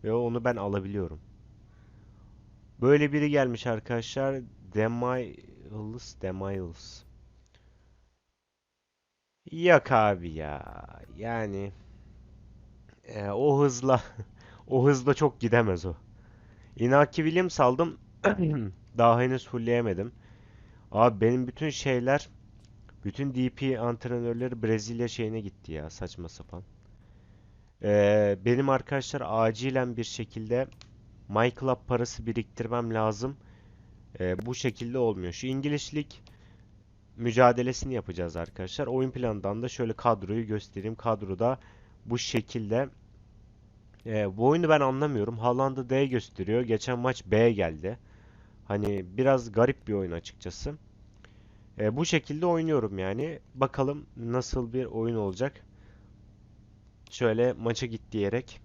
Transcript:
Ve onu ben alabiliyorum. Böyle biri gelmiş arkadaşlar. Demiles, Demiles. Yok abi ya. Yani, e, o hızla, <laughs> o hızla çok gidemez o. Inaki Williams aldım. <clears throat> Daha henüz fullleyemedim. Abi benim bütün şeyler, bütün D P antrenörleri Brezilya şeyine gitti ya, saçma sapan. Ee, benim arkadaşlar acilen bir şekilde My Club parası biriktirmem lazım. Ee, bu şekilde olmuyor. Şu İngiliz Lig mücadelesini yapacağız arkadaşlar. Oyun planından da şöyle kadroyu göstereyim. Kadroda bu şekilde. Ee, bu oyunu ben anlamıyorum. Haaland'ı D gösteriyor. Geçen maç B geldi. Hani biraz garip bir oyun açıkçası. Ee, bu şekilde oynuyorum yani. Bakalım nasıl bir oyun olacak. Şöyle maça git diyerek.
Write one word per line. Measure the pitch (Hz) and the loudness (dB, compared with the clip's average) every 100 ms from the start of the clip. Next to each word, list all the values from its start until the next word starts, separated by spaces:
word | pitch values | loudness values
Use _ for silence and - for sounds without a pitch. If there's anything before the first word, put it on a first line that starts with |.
Ve | 104 | 0
onu | 117 120 120 120 | 0 0 0 0
ben | 117 | -2
alabiliyorum. | 101 101 95 101 87 78 - - - - - - - - - - - - - - - - | -2 -2 -4 -4 -6 -8 -18 -20 -20 -20 -20 -20 -20 -20 -20 -20 -20 -20 -20 -20 -20 0
Böyle | 127 147 147 | 6 6 6
biri | 147 147 | 2 2
gelmiş | 143 131 117 127 | 2 2 -2 -4
arkadaşlar. | 110 - 120 113 - 135 135 120 - 92 | -4 -2 -4 -4 -4 -4 -4 -10 -20 -8
Demiles, | 95 110 120 123 127 113 - - - - 107 107 117 - - | 0 0 0 -2 -2 -6 -12 -20 -20 -14 -12 -10 -12 -16 -10
Demiles. | 95 92 95 98 87 80 - - - - - _ _ _ _ _ _ _ _ _ _ _ _ _ _ _ _ _ _ _ _ _ - | -8 -6 -6 -6 -8 -12 -20 -20 -20 -20 -20 _ _ _ _ _ _ _ _ _ _ _ _ _ _ _ _ _ _ _ _ _ -14
Yok | 160 175 160 - | 0 6 6 8
abi | 127 107 98 87 | 6 6 4 -4
ya. | 78 76 73 - - - - - - | -8 -8 -8 -12 -16 -18 -18 -20 -12
Yani, | 110 117 110 98 98 95 - - - - - - - - - - - - | -6 -4 -4 -4 -8 -12 -20 -20 -20 -20 -20 -20 -20 -20 -20 -20 -20 -20
e, | - 113 101 | -14 -8 -6
o | 101 143 139 | 0 2 4
hızla, | 143 120 131 127 - - 104 - | 4 2 4 4 2 -14 -16 -18
<laughs> | - - - | -20 -20 -2
o | 131 135 | 4 4
hızla | 135 127 | 4 2
çok | 135 151 - | 2 2 2
gidemez | 117 120 110 90 90 | 2 4 4 0 -4
o. | 85 - - - - - - - - | -10 -14 -20 -20 -20 -20 -20 -20 -2
Inaki | 120 135 147 - | 4 6 6 2
Williams | 156 170 180 - | 0 0 0 4
aldım. | 131 131 165 160 - - | 4 4 0 -2 -18 -2
<clears throat> | 202 202 165 151 104 - - - | 0 2 0 -2 -4 -10 -14 4
Daha | 117 117 | 6 6
henüz | 127 131 - | 4 0 -4
fullleyemedim. | 123 117 120 117 90 107 - - - - - - - - | -4 0 2 2 -2 -4 -10 -20 -20 -20 -20 -20 -20 -6
Abi | 101 120 107 | 4 4 6
benim | 110 127 123 | 2 2 -2
bütün | - 156 | -4 -4
şeyler, | 135 139 127 123 143 - - - - - - - - 104 | -2 0 0 2 0 0 -20 -20 -20 -20 -20 -20 -10 -10
bütün | - 139 127 | -6 -4 -2
D | 127 | -2
P | - 135 123 | -2 -2 0
antrenörleri | 117 117 123 120 117 117 127 120 | -2 -4 -4 -4 -2 -2 -4 -2
Brezilya | 110 110 107 117 117 | 0 0 0 -4 -4
şeyine | - 110 110 | -2 -4 -4
gitti | 101 - - | -8 -14 -12
ya, | 78 76 | -10 -10
saçma | - 92 - 85 | -10 -12 -10 -14
sapan. | - - 87 98 - - - - - - - - - - _ | -14 -16 -16 -16 -20 -20 -20 -20 -20 -20 -20 -20 -20 -20 _
Ee, | 107 104 101 104 104 101 98 | 2 4 6 6 4 2 2
benim | 123 139 | 2 2
arkadaşlar | 135 - 139 123 143 120 | 0 0 -6 -4 -8 -4
acilen | 110 113 110 127 131 123 117 | 0 0 0 -2 -2 -2 -4
bir | |
şekilde | 113 - 110 - 110 120 131 - - - - - - | -8 -8 -10 -10 -4 -2 -2 -8 -20 -20 -20 -20 -2
My | 104 120 - | 2 2 2
Club | 131 123 - | -2 -2 0
parası | 123 120 - 113 | -2 -2 -4 -4
biriktirmem | 113 110 - 117 120 117 | -4 -6 -8 -4 -2 -2
lazım. | 113 110 104 127 143 - - - - - - - - | 0 0 0 -6 -8 -18 -20 -20 -20 -20 -20 -20 -6
Ee, | 90 92 113 | -4 -2 -4
bu | 127 | -4
şekilde | 131 - 120 131 | -4 -4 -6 0
olmuyor. | 117 98 87 | 0 0 -6
Şu | 85 127 | -6 -6
İngiliz | 131 143 147 - 151 | -4 -2 -4 -4 -8
Lig | 147 - - - - - - - _ - _ - | -8 -14 -20 -20 -20 -20 -20 -20 _ -20 _ -4
mücadelesini | 117 113 123 120 123 127 135 | 0 6 8 6 0 -2 -4
yapacağız | 123 98 87 87 82 | -6 -6 -6 -6 -6
arkadaşlar. | 85 - 90 - 135 | -10 -8 -10 -6 -4
Oyun | 131 131 | -2 -2
planından | 131 123 104 95 107 | -2 -4 -2 -4 -4
da | 120 | -6
şöyle | - 117 | -4 -4
kadroyu | 110 123 110 95 110 110 | 0 0 0 0 -4 -2
göstereyim. | 107 - - 101 113 | -6 -6 -10 -8 -6
Kadroda | 117 107 98 92 117 131 - - - - - | -2 -2 -4 -2 0 -2 -8 -20 -20 -20 -6
bu | 117 | -4
şekilde. | - 123 - 123 104 113 135 - - - - - - - - - - - 113 | -2 -4 -4 -8 -2 -2 -2 -8 -20 -20 -20 -20 -20 -20 -20 -20 -20 -18 -6
Ee, | 107 101 95 | -2 -2 2
bu | 123 | 4
oyunu | 160 165 | 4 6
ben | 156 | 4
anlamıyorum. | 135 131 147 127 104 117 | 4 2 0 0 -2 0
Haaland'ı | 117 127 135 135 123 | 0 2 0 -2 -2
D | 131 139 | 0 2
gösteriyor. | 123 - - 92 113 | -2 -4 -10 -2 0
Geçen | 120 110 - 123 | 0 -2 -2 -2
maç | 127 127 92 | -2 -2 0
B | 104 117 | 4 6
geldi. | 104 85 78 87 120 - - - - - - - | 4 -2 -2 -8 -8 -16 -20 -20 -20 -20 -20 -6
Hani | 101 104 101 90 95 | -2 -2 -4 -6 0
biraz | 131 135 117 | 4 2 2
garip | 110 120 - - | 2 2 2 -4
bir | |
oyun | 104 92 | -2 -2
açıkçası. | 85 - - - - 143 151 - - - - - - - - - - | -6 -10 -14 -14 -10 -10 -10 -18 -20 -20 -20 -20 -20 -20 -20 -20 -2
Ee, | 107 120 | -2 0
bu | 165 | 0
şekilde | 165 - 147 175 | 0 -2 -2 0
oynuyorum | 170 160 151 110 95 | 2 2 0 0 -4
yani. | 95 104 151 147 - 127 | -4 -4 -6 -8 -16 -2
Bakalım | 135 - 135 147 - - | -2 0 -2 -2 -10 -10
nasıl | 117 123 123 131 117 | -4 -2 -2 -4 -4
bir | 127 120 | -4 -4
oyun | 107 113 113 | -4 -2 -2
olacak. | 101 92 135 - - - - - - - - - - - - - - _ - | -2 -2 -6 -6 -20 -20 -20 -20 -20 -20 -20 -20 -20 -20 -20 -20 -20 _ -18
Şöyle | - 120 110 123 | -2 0 2 0
maça | 120 113 117 123 | 0 -4 -4 -6
git | 113 - | -8 -8
diyerek. | 107 98 117 123 - | -2 -2 -2 -6 -18